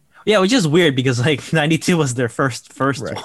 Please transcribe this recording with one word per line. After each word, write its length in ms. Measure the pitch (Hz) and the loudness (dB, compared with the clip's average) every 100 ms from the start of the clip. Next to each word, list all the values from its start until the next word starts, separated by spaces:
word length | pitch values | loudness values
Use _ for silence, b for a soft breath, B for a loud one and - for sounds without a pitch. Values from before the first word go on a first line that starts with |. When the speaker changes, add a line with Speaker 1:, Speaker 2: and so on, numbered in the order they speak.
| _ B - | _ B 0
Speaker 1:
Yeah, 140 | 214 | 2
which 140 | 190 | 2
is 140 | 262 160 | 2 2
weird 280 | 165 170 131 | 4 4 2
because, 240 | 127 123 | 0 0
like, 320 | 123 147 - | 0 -2 -2
<laughs> 0 | |
ninety-two 440 | 160 151 160 - 170 | 0 0 0 0 0
was 160 | 143 | 0
their 160 | 120 117 | -2 -4
first, 420 | - 135 117 - | -2 -4 -4 -12
first 300 | - 135 123 | -4 -4 -2
Speaker 2:
Right. 160 | 95 - | -8 -6